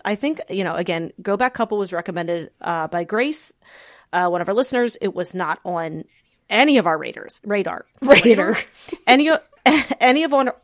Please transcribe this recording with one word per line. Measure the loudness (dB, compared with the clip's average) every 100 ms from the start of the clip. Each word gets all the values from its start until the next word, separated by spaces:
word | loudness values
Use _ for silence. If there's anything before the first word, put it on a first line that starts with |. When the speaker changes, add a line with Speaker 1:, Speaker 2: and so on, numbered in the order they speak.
| -6
Speaker 1:
I | -4
think, | -4 -4 -6
you | -6
know, | -4 -4
again, | -4 -4 -6 -10
Go | -4 -2
Back | -2
Couple | -2 -4 -4
was | -4
recommended, | -6 -6 -8 -4 -6 -8 _
uh, | -6 -4 -4
by | -6
Grace, | -4 -2 -2 -4 -14 _ _ -20 -20 -20 _
uh, | -2 0
one | 0
of | 0
our | 0
listeners. | 0 0 -2 -2
It | -6
was | -6 -8 -6
not | -6 -6
on | -6 -6 -6 -10 -14 _ _ _ -4
any | 2 4 4
of | 4
our | -2
radars, | -4 -12 -16 -16 -6
radar, | -4 -4 -8 -14 _
Speaker 2:
Radar. | 6 6 8 4 4 -2 -6 _
Speaker 1:
<laughs> | -14 -8 2
any | 4 4
o-, | 0 _ _ 2
<laughs> | 2 0 2
any | 4 4
of | 2
on, | 2 0 -4